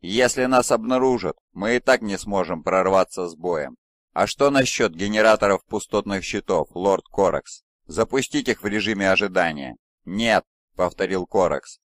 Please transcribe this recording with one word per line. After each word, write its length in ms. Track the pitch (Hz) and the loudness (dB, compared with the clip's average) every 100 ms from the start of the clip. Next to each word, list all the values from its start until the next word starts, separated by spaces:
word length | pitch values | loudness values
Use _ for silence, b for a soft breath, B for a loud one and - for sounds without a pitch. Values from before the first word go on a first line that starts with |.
«Если 440 | 87 110 123 - | -2 0 2 2
нас 260 | 127 127 - | 2 2 2
обнаружат, 680 | 120 113 127 131 120 90 - _ | -2 0 0 2 0 -4 -8 _
мы 240 | - 104 123 | -8 -2 0
и 20 | |
так 220 | - 127 | 2 2
не 160 | 107 95 | 0 -8
сможем 460 | 104 98 82 82 | -4 -2 -2 -4
прорваться 640 | 90 92 92 95 92 - 87 | 0 2 4 2 2 -4 -8
с 80 | |
боем. 400 | 80 87 82 69 62 _ _ _ | -6 -4 -4 -6 -12 _ _ _
А 140 | - 101 | -2 -2
что 220 | - 143 | 2 2
насчет 440 | 139 127 - 113 | 2 0 0 -2
генераторов 720 | 82 101 107 110 107 101 95 | -2 -2 2 4 4 2 0
пустотных 580 | _ 107 - 104 98 98 | _ -8 -2 -4 -2 -6
щитов, 460 | 85 104 - 90 71 | -6 -8 -2 -2 -2
лорд 320 | 87 95 95 | -2 0 0
Коракс? 580 | _ - 92 71 - - _ _ | _ 0 0 0 -8 -20 _ _
Запустить 640 | - 80 110 135 123 151 127 | -10 -4 -2 -2 -2 -4 -2
их 140 | 107 | -4
в 40 | 104 | -2
режиме 440 | 107 104 101 98 | -2 -2 0 2
ожидания». 680 | 95 101 92 85 73 65 57 _ _ | 2 0 0 -2 -4 -12 -16 _ _
«Нет», 380 | - 98 117 101 - _ _ - | -10 -4 2 0 0 _ _ -2
повторил 460 | 90 - 92 95 90 | -2 -2 -4 -4 -2
Коракс. 520 | 104 87 71 - - | 0 2 0 -6 -20